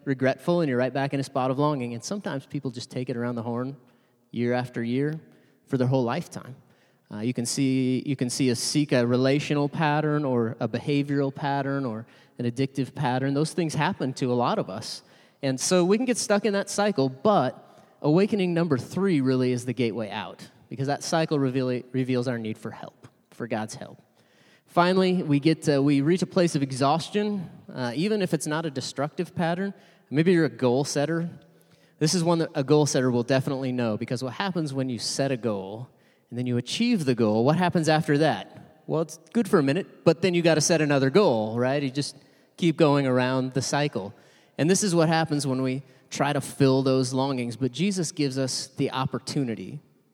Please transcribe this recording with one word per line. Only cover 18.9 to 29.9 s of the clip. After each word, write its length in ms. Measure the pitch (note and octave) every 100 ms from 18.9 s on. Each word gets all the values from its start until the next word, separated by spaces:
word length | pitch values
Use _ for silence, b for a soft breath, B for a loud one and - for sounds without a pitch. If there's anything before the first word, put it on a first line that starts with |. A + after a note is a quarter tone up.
| - G3 D#3
really 320 | C3 C3 B2+
is 120 | B2
the 80 | A#2
gateway 380 | A#2+ A#2+ G#2 G#2+
out, 360 | G#2 F#2 - - _ -
because 200 | A2+ C3+
that 140 | C#3+
cycle 360 | - E3+ D#3+ D3+
reveal-, 440 | C3+ B2+ B2+ B2 -
reveals 360 | C3 B2+ B2 B2
our 100 | A#2
need 200 | A2 A2
for 120 | A2+
help, 380 | - - - - _ _
for 160 | - A#2
God's 280 | A2+ A2
help. 280 | - - - _ _ b b b b b
Finally, 560 | - F3 F#3+ F#3 F3+
we 160 | D#3+ C#3+
get, 300 | D3+ D#3+ D#3+
uh, 120 | C#3+
we 200 | C#3 C#3+
reach 220 | C#3 F#3
a 40 | -
place 300 | - E3+ D#3
of 60 |
exhaustion, 840 | C3+ C3 C3+ D3+ - G#3 G#3 G3+ E3 - -
uh, 200 | - B2
even 260 | A#2+ G3 G#3+
if 140 | F3+
it's 120 | D#3+ D#3+
not 200 | D3+ E3
a 40 |
destructive 640 | C3 - - D3 - F3 -
pattern. 360 | E3 F3 G3 G3 b